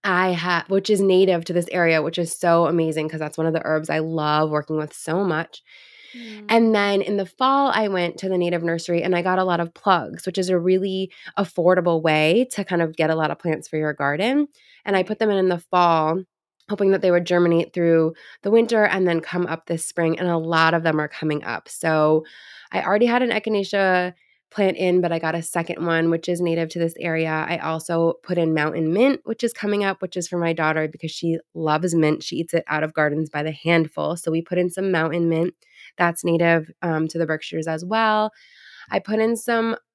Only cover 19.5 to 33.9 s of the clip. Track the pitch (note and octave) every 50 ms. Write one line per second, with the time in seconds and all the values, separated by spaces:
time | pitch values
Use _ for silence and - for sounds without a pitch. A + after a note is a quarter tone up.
19.5 | D#3+ E3 _ - E3+ E3 - - - - E3+ D#3+ E3 - F#3 F3+ E3+ E3 D#3+ D#3+
20.5 | E3+ D#3+ E3 E3 E3 E3 D#3+ E3 D#3 D#3 D3+ D3+ - - - D#3 D3+ D3 - -
21.5 | A#2 - _ - - - - E3 D#3+ D#3 D3+ D3+ D#3 D#3 D#3 - - - - -
22.5 | - - - - - F#3 - F3 G3 G#3 A#3+ A#3 A#3 B3 B3+ A#3 - G#3+ - A3
23.5 | G#3+ G3+ G3 - - G3 G3 F#3+ F#3 F3+ F3+ F3+ F3 _ _ _ _ _ _ _
24.5 | - - G3+ F#3+ - - F#3+ F3+ F3 F3+ F3+ E3+ E3 E3 E3 D#3+ D#3+ E3+ E3 -
25.5 | - F3 E3 - E3+ - F3 E3+ E3 D#3+ E3 E3 E3 E3 - - F3+ E3+ F3+ E3+
26.5 | E3 E3 E3 D#3+ - F3 E3+ E3 E3 - - F3 D#3+ D#3+ D#3+ D#3+ D#3 D#3 D#3 -
27.5 | F3 E3 - D#3 D#3+ D#3+ - - E3+ E3 E3 E3 E3 - _ - F3+ F3 E3 D#3+
28.5 | D#3+ D#3 D3 D#3 - - D#3+ D#3 E3+ G3+ B3 C#4 C4+ - _ - A3+ - - A3+
29.5 | - - - G#3 G3+ G3+ G3+ G3 F#3+ _ F#3+ F3+ - F#3 E3+ - F3+ F3 E3+ E3
30.5 | E3 E3 D#3+ D#3 D#3 D#3+ D#3 D#3 D#3 - - D#3+ - - - E3 E3 E3 _ _
31.5 | _ E3+ D#3+ D#3 D3+ D#3 E3+ F3+ E3 E3 D#3 D3+ D#3 - - - - C3 E3 -
32.5 | - E3 - - D3+ D3+ D#3 D#3 - D#3+ D3+ D3+ D3 D#3 D#3+ D3 - D3 D3+ D#3+
33.5 | D3+ - - D#3+ E3+ E3 D#3+ D#3